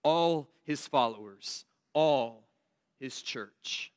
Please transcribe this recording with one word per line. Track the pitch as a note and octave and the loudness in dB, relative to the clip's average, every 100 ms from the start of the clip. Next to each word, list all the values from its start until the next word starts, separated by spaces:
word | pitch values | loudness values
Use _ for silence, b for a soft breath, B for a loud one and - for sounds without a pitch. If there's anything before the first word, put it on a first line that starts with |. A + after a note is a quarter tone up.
all | D3 E3 E3+ D#3+ C#3+ _ | 4 4 2 2 -4 _
his | - D3 - | -6 -6 0
followers, | C#3+ A#2 G#2+ G#2 G2 - - - _ _ | 2 2 -2 -14 -14 -12 -12 -14 _ _
all | D3+ D#3 C#3+ A#2 A2+ A2 _ _ _ _ _ | 2 4 4 0 -8 _ _ _ _ _ _
his | C3 - | -12 -10
church. | - B2 G#2 _ - - - | -10 -10 -10 _ -10 -8 -10